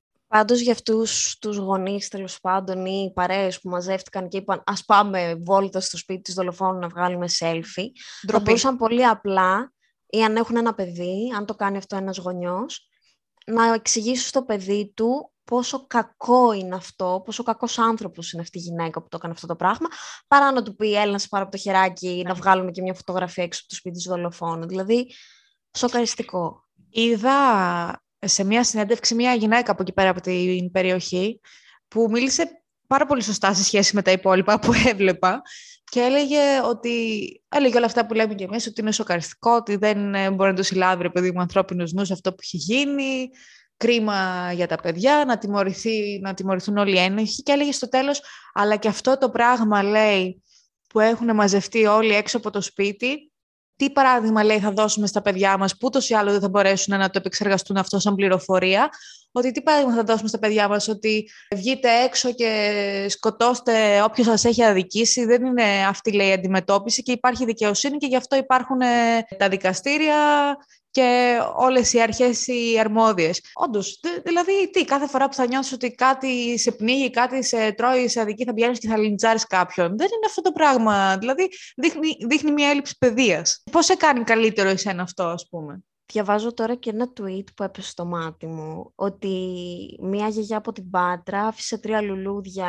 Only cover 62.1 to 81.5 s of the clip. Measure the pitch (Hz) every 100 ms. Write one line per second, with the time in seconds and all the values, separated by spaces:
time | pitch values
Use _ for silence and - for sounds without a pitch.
62.1 | - 254 247 226 214 208 208 202 196 202
63.1 | - 220 214 233 247 - 220 214 202 214
64.1 | 220 233 214 233 226 233 190 180 214 226
65.1 | - 233 240 254 247 214 196 196 190 -
66.1 | 202 196 190 185 190 185 202 202 226 254
67.1 | 247 254 233 240 220 208 202 285 294 277
68.1 | 254 247 277 269 254 247 262 247 240 233
69.1 | 233 226 190 196 190 185 185 - 302 311
70.1 | 302 294 294 285 285 _ _ _ - 247
71.1 | 247 247 233 - - 254 262 233 240 226
72.1 | 214 247 233 - 247 233 226 220 214 226
73.1 | 190 160 180 - - 320 214 190 - 330
74.1 | 349 - 339 349 392 370 381 - 277 285
75.1 | 269 277 269 247 262 262 254 247 240 254
76.1 | 269 269 247 240 240 - 233 220 262 262
77.1 | - 247 262 240 233 214 214 240 254 247
78.1 | 240 214 214 240 220 233 240 214 220 214
79.1 | 202 226 220 - 185 180 - 170 208 370
80.1 | 453 427 - 359 302 302 262 220 202 190
81.1 | 190 233 269 370